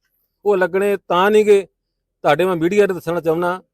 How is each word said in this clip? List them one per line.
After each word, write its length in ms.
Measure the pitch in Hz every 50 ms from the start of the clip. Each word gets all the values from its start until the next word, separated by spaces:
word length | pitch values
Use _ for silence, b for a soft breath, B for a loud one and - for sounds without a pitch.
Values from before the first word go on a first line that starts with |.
| _ _ _ _ _ _ _ _ -
ਉਹ 120 | 208 202
ਲੱਗਣੇ 400 | 185 185 170 175 190 202 202 202
ਤਾਂ 340 | 185 - - 175 175 185 208
ਨਹੀਂ 140 | 214 214 208
ਗੇ। 220 | 208 202 196 175 - _ _ _ _ _ _ _ _ _ _
ਤੁਹਾਡੇ 240 | - 160 147 147 180
ਮੈਂ 100 | 190 180
ਮੀਡੀਆ 300 | 160 160 180 202 208 202
'ਤੇ 80 | 190 185
ਦੱਸਣਾ 280 | 165 - 160 170 170
ਚਾਹੁੰਦਾ 400 | 151 165 156 170 175 175 180 185 - _